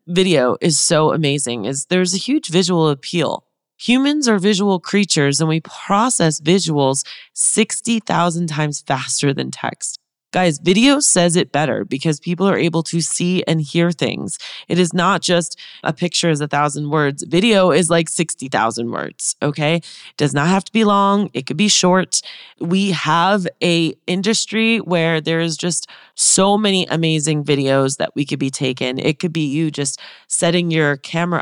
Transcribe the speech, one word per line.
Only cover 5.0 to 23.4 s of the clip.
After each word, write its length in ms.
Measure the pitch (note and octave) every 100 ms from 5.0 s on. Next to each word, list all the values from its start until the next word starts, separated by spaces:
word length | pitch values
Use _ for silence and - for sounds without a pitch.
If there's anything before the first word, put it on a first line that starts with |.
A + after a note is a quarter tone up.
| G3 D#3+ C#3 C#3
and 100 | D#3+
we 100 | D#3+
process 840 | - - - G3+ B3 - E3 D3+
visuals 640 | D3+ F#3+ E3 D3 C3+ C3+ - - -
sixty 640 | - - - G#3 - - A3+
thousand 480 | - E3+ F3 E3+ E3+
times 340 | D3+ D3+ C#3+
faster 500 | - C3 C3+ - C#3
than 200 | C3+ C3
text. 480 | - A#2+ - - - _ _ _
Guys, 280 | F3+ F3+ D3
video 400 | F3 G3 A3 C#4
says 380 | C#4+ F#3 F3 E3
it 160 | -
better 320 | C#3+ D3+ G#2+ G2+
because 340 | C3+ E3 D3
people 260 | E3+ F3 G3
are 120 | C#3+
able 260 | E3+ E3
to 160 | D#3+ E3+
see 420 | D#3+ - F3 F#3 -
and 140 | D#3+
hear 280 | D3 E3+ E3+
things. 480 | - A2+ F2+ - - - - -
It 100 | E3+
is 160 | F3
not 280 | F3+ F3 F#3
just 360 | - F3 E3 - - -
a 120 | -
picture 360 | D3+ F3 - E3+
is 120 | D3
a 60 | D3
thousand 420 | C#3+ D3 D3 D3
words. 340 | D#3 C#3+ C#3+
Video 480 | - E3+ A#3 G3+ F#3
is 180 | D3 E3
like 200 | E3+ D#3+
sixty 400 | - E3 - C3
thousand 420 | A2 A2+ A#2 A#2
words, 460 | E2+ C#2+ - - -
okay? 360 | D3 D3 D3+ E3+
It 400 | - - - -
does 160 | D3
not 160 | C#3 D#3
have 160 | F#3+ -
to 80 |
be 100 | A3+
long. 460 | G#3 G3+ G3 G3+ G3+
It 120 | A#2+ C3
could 100 | D#3
be 140 | G#3
short. 520 | - F3+ F#3 E3+ - - - - _
We 320 | E3+ F#3+ G3+
have 560 | D#3 D#3 E3 F#3 G#3